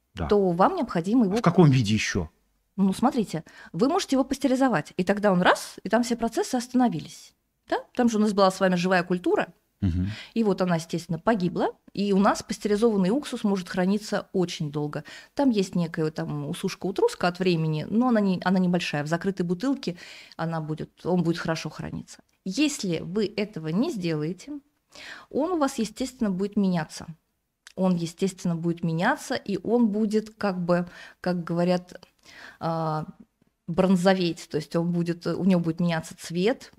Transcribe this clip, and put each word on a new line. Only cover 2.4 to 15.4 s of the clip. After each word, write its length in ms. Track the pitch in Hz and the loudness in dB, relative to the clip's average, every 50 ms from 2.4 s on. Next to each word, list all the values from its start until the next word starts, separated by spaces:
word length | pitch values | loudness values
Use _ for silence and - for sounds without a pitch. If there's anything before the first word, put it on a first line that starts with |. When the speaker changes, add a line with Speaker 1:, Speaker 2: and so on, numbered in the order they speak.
| _ _ _ _ _ _ _ - | _ _ _ _ _ _ _ 0
Speaker 2:
Ну, 160 | 190 196 190 | 0 2 2
смотрите, 500 | - 220 254 294 262 202 - - 156 - - - - - - - | 2 0 0 2 0 -2 -2 -4 -8 -10 -10 -16 -20 -20 -12 -2
вы 140 | 165 208 277 | 0 2 2
можете 260 | 330 392 - - 277 | 2 0 0 2 2
его 80 | 254 269 | 2 2
пастеризовать, 720 | 269 - - - 269 254 254 269 269 220 156 147 - - - | 0 -2 -2 0 0 2 2 2 2 2 0 -2 -4 -4 -2
и 60 | 185 | 0
тогда 280 | - 196 208 196 208 | 0 0 2 2 4
он 100 | 185 175 | 4 6
раз, 340 | 180 254 571 - - - - - - | 4 4 4 2 0 -8 -16 -12 -4
и 60 | 185 | 0
там 140 | 220 226 240 | 2 2 2
все 120 | 233 233 | 0 -2
процессы 400 | 233 233 226 - 339 415 - - | -2 -2 -2 -2 -2 -2 -2 -2
остановились. 760 | 247 233 247 - 254 254 233 180 151 147 - - - - - _ _ _ _ _ _ _ - | -4 -4 -2 2 2 2 2 2 -2 -6 -10 -16 -20 -20 -20 _ _ _ _ _ _ _ -4
Да? 80 | 320 453 523 - _ | -4 -4 -4 -4 _
Там 140 | - 247 233 | 0 2 2
же 80 | 220 208 | 2 2
у 40 | |
нас 120 | 214 220 202 | 2 2 4
была 160 | 190 196 185 | 4 4 4
с 100 | 185 - | 4 2
вами 160 | 196 185 180 | 2 2 2
живая 280 | 180 175 185 190 180 170 | 2 2 2 2 2 2
культура, 440 | 180 185 180 180 330 403 381 196 - - _ _ _ _ _ | 0 -2 -2 0 0 0 0 0 -4 -8 _ _ _ _ _
Speaker 1:
Мгм. 260 | - 95 82 90 90 101 110 - - - - | -2 -2 0 0 -2 -2 -4 -8 -12 -8 -4
Speaker 2:
и 80 | 226 226 | 0 0
вот 180 | 208 190 196 | 0 2 2
она, 140 | 185 180 175 | 0 0 0
естественно, 440 | 160 160 - - 170 - - 170 160 | -2 -2 -4 -6 -8 -6 -6 -8 -4
погибла, 500 | - - 240 202 180 175 170 175 240 440 - _ _ - _ | -2 0 0 0 0 -2 0 0 -2 -2 -2 _ _ -12 _
и 200 | - 196 202 196 | -4 -2 0 2
у 60 | 190 | 4
нас 240 | 190 214 311 - - | 4 4 2 0 -4
пастеризованный 640 | - 208 - - 208 208 202 220 240 214 196 185 175 | -8 -8 -6 -2 -2 0 2 2 2 2 2 2 2
уксус 340 | 220 285 285 - - 240 - | 2 0 -2 -4 -6 -4 0
может 240 | 214 196 196 180 - | 0 0 0 -2 -4
храниться 640 | - 185 180 185 202 214 208 - - 190 - - | -2 0 0 2 0 0 -2 -4 -4 -4 -4 -4
очень 400 | - 196 175 170 - - 165 147 | -2 -2 -2 -2 -2 -6 -6 -6
долго. 320 | 139 151 147 151 147 151 147 - - - - - _ | -4 -4 -4 -4 -6 -8 -10 -10 -16 -20 -20 -8 _
Там 160 | - | 2